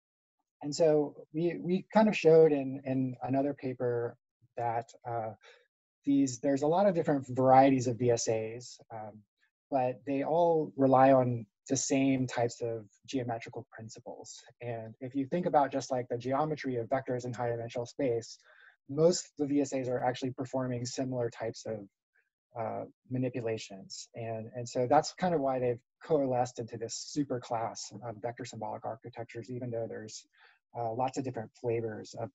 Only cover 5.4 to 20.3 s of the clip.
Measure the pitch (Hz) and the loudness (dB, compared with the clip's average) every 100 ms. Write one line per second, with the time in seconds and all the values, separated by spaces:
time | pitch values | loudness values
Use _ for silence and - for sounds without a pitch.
5.4 | - - _ _ _ _ - 139 139 123 | -18 -20 _ _ _ _ 0 2 2 0
6.4 | 143 139 147 170 202 170 160 143 135 127 | 0 0 2 4 4 4 2 0 0 2
7.4 | 131 127 139 131 123 110 120 117 - 110 | 8 8 8 6 2 0 2 2 2 -2
8.4 | 110 117 123 - - 113 107 104 104 _ | -2 -8 -14 -20 -16 -14 -14 -16 -20 _
9.4 | _ _ _ 139 127 127 - 139 139 156 | _ _ _ 0 0 -2 -4 -2 0 2
10.4 | 175 160 151 - 135 131 135 135 123 120 | 4 4 0 2 6 8 8 8 6 0
11.4 | 113 _ - 135 - 139 135 135 127 - | -6 _ -4 -4 0 2 2 2 0 0
12.4 | 120 - 117 113 107 _ 123 135 120 117 | -2 -2 -6 -6 -10 _ -8 -6 -4 -6
13.4 | 151 117 110 - 110 - 101 - - - | -8 -14 -14 -16 -16 -16 -16 -16 -16 -18
14.4 | - _ 120 113 110 110 131 139 131 180 | -20 _ -10 -8 -10 -12 -6 -4 -2 -2
15.4 | 175 151 135 139 131 127 120 120 120 135 | 2 4 4 0 -2 -2 -2 -4 0 0
16.4 | 156 151 135 123 113 - - 123 120 120 | 0 -2 -4 -4 0 -2 -2 -4 -4 -4
17.4 | 120 117 117 123 120 - 139 117 113 - | -4 -4 -6 -8 -8 -2 0 0 -4 -14
18.4 | _ - - _ - 139 165 180 - - | _ -20 -20 _ -8 2 4 4 -2 -6
19.4 | 143 143 135 135 127 123 123 120 135 | 0 0 0 -2 -2 -2 -2 -2 -4